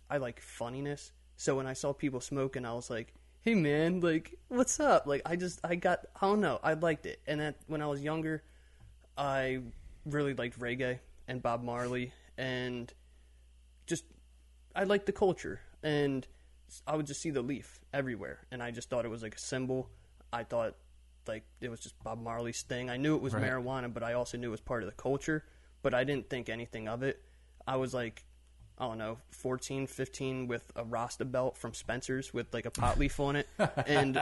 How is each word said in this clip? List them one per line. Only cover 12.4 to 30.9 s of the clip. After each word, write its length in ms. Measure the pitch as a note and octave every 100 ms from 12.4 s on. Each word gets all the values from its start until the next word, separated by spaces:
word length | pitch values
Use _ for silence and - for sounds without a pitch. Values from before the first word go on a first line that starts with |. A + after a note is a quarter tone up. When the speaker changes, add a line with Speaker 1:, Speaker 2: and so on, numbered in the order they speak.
| C3 B2+ B2+ B2 A#2+ - - - - - - - - - -
Speaker 1:
just, 180 | E3 - - - - - - - F3+
I 80 |
liked 220 | G3 G3+ G3+
the 60 |
culture, 480 | G3 G3 - - G2 - -
and 440 | D#3 D3 C#3+ C3+ - - - - -
s-, 120 | - -
I 100 | D#3
would 80 | D3+
just 140 | D3+
see 80 | E3
the 120 | C#3
leaf 380 | B2 C3+ - - -
everywhere, 460 | C#3 C3 G#2+ C#2+ - -
and 100 | B2
I 100 | A#2+
just 180 | A#2 -
thought 160 | B2 A#2
it 40 |
was, 140 | A#2
like, 120 | A2 -
a 40 |
symbol. 500 | - C3 B2+ C3 B2+ - - - -
I 100 | A#2
thought, 320 | A2+ A#2+ A2+ - - - - - -
like, 160 | A2 - -
it 80 | B2
was 100 | A2+
just 220 | - -
Bob 180 | A2+ A2+
Marley's 400 | A2+ A#2 B2 C3+
thing. 260 | - B2 B2
I 80 | B2
knew 180 | D3 D#3
it 60 |
was 120 | C3+
Speaker 2:
Right. 100 | A2
Speaker 1:
marijuana, 500 | C3 C3 B2 C3 A#2+
but 100 | A#2
I 100 | A2+
also 240 | A#2+ A#2+ B2
knew 100 | A#2+
it 40 |
was 100 | A2
part 220 | - B2
of 60 | F#2+
the 60 | -
culture, 500 | - C3+ - D#3 - - - -
but 120 | C#3
I 100 | B2
didn't 260 | C3 C#3+ G#2+
think 200 | C3 A#2
anything 380 | A2+ A#2 A#2 A2
of 160 | A#2+
it. 200 | C3+ - - - - - -
I 80 | C3
was, 160 | C3
like, 300 | B2+ A#2 - - - - - - -
I 80 | B2
don't 100 | A2+
know, 200 | A2 A#2 -
fourteen, 540 | - C3+ B2+ - C3+ C3+
fifteen 600 | - C3 - C3 C3 B2
with 240 | A#2 - -
a 100 |
Rasta 400 | A#2